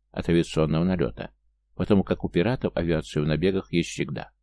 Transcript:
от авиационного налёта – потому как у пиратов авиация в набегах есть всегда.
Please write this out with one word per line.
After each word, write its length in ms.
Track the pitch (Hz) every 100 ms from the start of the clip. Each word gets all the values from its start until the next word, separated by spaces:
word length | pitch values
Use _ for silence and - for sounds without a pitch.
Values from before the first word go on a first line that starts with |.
| _
от 180 | - 90
авиационного 540 | 85 82 - 78 80
налёта – 480 | 90 90 64 - - - _ _ _ -
потому 280 | 90 98
как 200 | - 90
у 60 | 87
пиратов 460 | 90 95 131 90 -
авиация 480 | 85 78 - 76
в 40 | 73
набегах 460 | 76 92 95 -
есть 160 | 87 80
всегда. 420 | - 73 71 - _